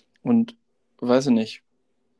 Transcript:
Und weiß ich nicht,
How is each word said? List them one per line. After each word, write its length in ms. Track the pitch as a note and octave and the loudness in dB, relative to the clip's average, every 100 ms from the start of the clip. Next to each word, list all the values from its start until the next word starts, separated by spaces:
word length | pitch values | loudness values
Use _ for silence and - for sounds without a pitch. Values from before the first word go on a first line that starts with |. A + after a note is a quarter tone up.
| _ _ | _ _
Und 340 | B2+ A#2 A#2 - _ _ _ _ | 0 0 0 -6 _ _ _ _
weiß 280 | B2 B2+ C3+ | -2 0 2
ich 60 | |
nicht, 300 | A2+ A2 - _ _ _ _ _ | 0 -2 -10 _ _ _ _ _